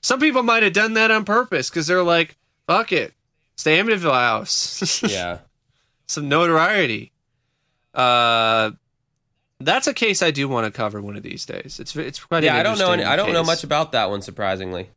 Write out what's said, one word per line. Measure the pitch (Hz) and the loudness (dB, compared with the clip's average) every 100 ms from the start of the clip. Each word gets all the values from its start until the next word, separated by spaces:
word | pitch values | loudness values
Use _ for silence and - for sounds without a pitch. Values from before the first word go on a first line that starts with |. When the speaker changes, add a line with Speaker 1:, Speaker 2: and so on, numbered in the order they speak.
Speaker 1:
Some | - 254 | -2 2
people | 302 262 | 2 2
might | 233 226 | 2 4
have | 208 | 4
done | 180 220 | 2 0
that | 220 220 | 2 2
on | 220 208 | 2 2
purpose, | 214 254 160 123 | 0 0 -2 -2
'cause | 175 156 | -4 0
they're | 180 | 2
like, | 175 170 165 - _ _ - | 4 2 0 -6 _ _ -2
"Fuck | 180 226 | 0 0
it. | 156 110 _ _ _ _ - | -2 -4 _ _ _ _ -6
It's | |
the | 156 | 2
Amityville | 160 220 208 170 | 2 2 0 2
house." | 131 120 110 101 - - - 185 - | 2 2 0 -4 -6 -6 -6 -4 -2
<laughs> | 226 | -2
Speaker 2:
Yeah. | 98 87 87 _ _ _ _ _ _ - | -2 -4 -8 _ _ _ _ _ _ -10
Speaker 1:
Some | - 147 | -8 0
notoriety. | 147 170 160 170 208 151 107 - _ _ _ _ _ _ _ _ | 2 4 4 4 2 0 -2 -10 _ _ _ _ _ _ _ _
Uh, | - 127 123 120 117 113 113 110 - _ _ _ _ _ _ _ _ | 0 2 4 4 2 2 2 0 -4 _ _ _ _ _ _ _ _
that's | 135 233 294 | 0 0 0
a | |
case | - 226 190 | -2 0 0
I | 175 | 0
do | 139 139 | 0 -2
wanna | 123 110 | -2 -4
cover | 107 107 104 | -4 -6 -6
one | 101 101 | -10 -12
of | |
these | - - - | -12 -14 -12
days. | - 135 - | -12 -12 -14
It's, | - 147 | -12 -10
it's | - - | -10 -12
quite | - 165 | -4 0
Speaker 2:
Yeah, | 160 151 | 2 2
Speaker 1:
an | |
Speaker 2:
I | |
don't | 185 214 | 2 0
know | 185 | 2
Speaker 1:
interesting | 175 | 2
Speaker 2:
any, | - | 2
I | 147 | 0
don't | 202 | 0
know | 170 | 0
Speaker 1:
case. | 165 | 0
Speaker 2:
much | 165 | -2
about | - 151 160 | -2 -2 0
that | 123 98 | 0 -2
one, | 101 | -4
surprisingly. | 98 101 98 95 95 90 95 | -8 -6 -4 -4 -6 -10 -10